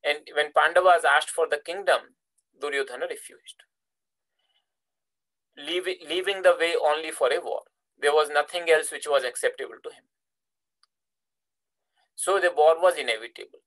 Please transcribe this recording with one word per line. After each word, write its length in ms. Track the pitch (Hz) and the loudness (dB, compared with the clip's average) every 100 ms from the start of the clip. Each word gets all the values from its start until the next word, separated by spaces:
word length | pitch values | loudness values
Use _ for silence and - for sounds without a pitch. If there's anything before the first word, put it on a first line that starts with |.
And 160 | 143 147 - 156 | -4 -6 -6 -6
when 160 | 147 | -2
Pandavas 540 | 156 156 175 185 170 160 | 0 2 4 4 4 4
asked 240 | 147 - | 2 0
for 180 | - 160 | -4 -2
the 100 | 151 - | -2 -6
kingdom, 520 | 180 185 131 - _ _ _ _ _ | -6 0 0 -2 _ _ _ _ _
Duryodhana 460 | 143 143 135 123 170 | -6 -4 -6 -6 -10
refused, 540 | 151 - - - - _ _ _ _ _ _ _ _ _ _ _ _ _ _ _ _ _ _ _ - | -10 -14 -20 -20 -20 _ _ _ _ _ _ _ _ _ _ _ _ _ _ _ _ _ _ _ -18
leaving, 400 | 147 175 180 180 156 | -6 -4 -4 -8 -6
leaving 320 | 175 185 196 | -4 -2 4
the 160 | 180 175 | 4 4
way 160 | 165 170 | 2 2
only 360 | 151 151 160 | 0 0 -4
for 200 | 151 131 | -2 0
a 80 | 156 | 0
war. 200 | - - - _ _ _ | -4 -10 -10 _ _ _
There 140 | 147 | 2
was 160 | 151 151 | 2 2
nothing 380 | 147 147 180 165 | 0 -2 -6 2
else 220 | 156 - | 2 2
which 160 | 147 147 | -10 0
was 160 | 139 | 0
acceptable 540 | 127 - 127 - 123 - | 0 -4 -4 -4 -14 -12
to 60 | 156 | -18
him. 140 | - _ _ _ _ _ _ _ _ _ _ _ _ _ _ _ _ _ _ _ _ _ | -18 _ _ _ _ _ _ _ _ _ _ _ _ _ _ _ _ _ _ _ _ _
So 260 | - - 196 | -8 -2 0
the 120 | 180 165 | 0 4
war 240 | 151 165 | 4 6
was 160 | 180 160 | 2 2
inevitable. 640 | 127 110 117 - - - | -4 -4 -6 -16 -20 -20